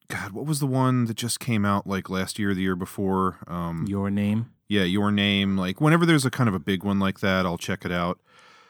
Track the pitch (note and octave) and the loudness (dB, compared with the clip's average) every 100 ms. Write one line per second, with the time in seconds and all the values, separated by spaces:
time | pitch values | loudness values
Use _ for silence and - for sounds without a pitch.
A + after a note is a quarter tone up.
0 | - G2+ G2 G2+ C#3+ D3 C#3+ C3 B2+ B2+ | -12 -10 -10 -8 -4 -2 0 2 2 2
1 | A#2 A2 A#2+ - - A2+ G2+ G2+ G2 F#2+ | 0 -2 -6 -4 -2 0 2 0 0 -4
2 | - F#2+ F#2 - G2+ F#2+ F#2+ F2+ F#2 - | -4 -4 -4 -2 -2 0 0 -2 -4 -4
3 | G2 F#2+ F#2+ F2 - F2 E2+ E2 G2 G2+ | 0 2 0 -2 -10 -8 -6 -4 -4 -2
4 | G2 G2+ G2+ G#2+ A#2 _ - G#2 F2+ G2 | -2 0 0 0 -4 _ -2 0 2 2
5 | G#2 G2+ G2+ G2 G2 F#2+ F#2 F#2 D3+ E3+ | 2 2 2 2 2 0 -2 0 4 4
6 | E3+ D#3 B2+ - A#2+ F#2+ - F#2+ G2+ G2 | 6 4 2 2 2 0 0 -2 0 0
7 | F#2+ F#2 G2+ F#2+ F#2 F2 - F#2 F2+ F2 | 0 0 0 2 0 -2 -4 -6 -4 -2
8 | F2 F2+ _ - - - - | -2 -4 _ -20 -20 -20 -20